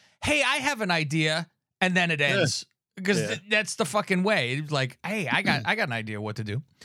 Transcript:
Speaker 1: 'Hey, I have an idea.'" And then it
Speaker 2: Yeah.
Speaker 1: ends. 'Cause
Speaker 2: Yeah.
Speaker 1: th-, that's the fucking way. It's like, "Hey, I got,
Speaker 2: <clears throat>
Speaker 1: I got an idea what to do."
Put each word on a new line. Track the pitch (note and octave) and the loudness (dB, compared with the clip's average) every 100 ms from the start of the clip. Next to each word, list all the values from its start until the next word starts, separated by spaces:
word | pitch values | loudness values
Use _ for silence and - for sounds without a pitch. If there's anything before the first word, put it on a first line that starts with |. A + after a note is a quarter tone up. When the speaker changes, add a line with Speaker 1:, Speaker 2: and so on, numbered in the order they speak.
| _ _ | _ _
Speaker 1:
'Hey, | - D4+ | 0 2
I | B3+ C#4+ | 2 2
have | C4+ C4 | 0 0
an | G3 | 0
idea.'" | E3+ D3+ D#3+ D#3 D#3+ E3+ _ _ _ | 0 2 2 2 0 -4 _ _ _
And | F#3 F3+ | 2 2
then | E3+ | 2
it | D3+ | 2
Speaker 2:
Yeah. | C#3+ F#3+ | 2 2
Speaker 1:
ends. | D#3 - - _ _ - | 2 0 -8 _ _ -4
'Cause | F#3+ G3 | 0 0
Speaker 2:
Yeah. | G#2+ | 0
Speaker 1:
th-, | - G3+ | -4 0
that's | G#3+ G#3 - | 0 0 -2
the | F#3+ | -2
fucking | G#3 G3 F#3 | 0 0 0
way. | F#3+ G3+ A#2+ C3+ | 2 2 0 -2
It's | D3+ | -2
like, | C#3+ C3 - E3+ | -2 -2 -4 -6
"Hey, | G#3+ C#3 | -4 0
I | C#3+ | 0
got, | G3+ D3 | 2 0
Speaker 2:
<clears throat> | A2+ | 0
Speaker 1:
I | G#3+ | -2
got | F3+ | -2
an | |
idea | A2+ G#2+ G#2 | -4 -4 -6
what | G#2+ G#2+ | -6 -4
to | |
do." | G#2+ A2 - _ | -4 -4 -6 _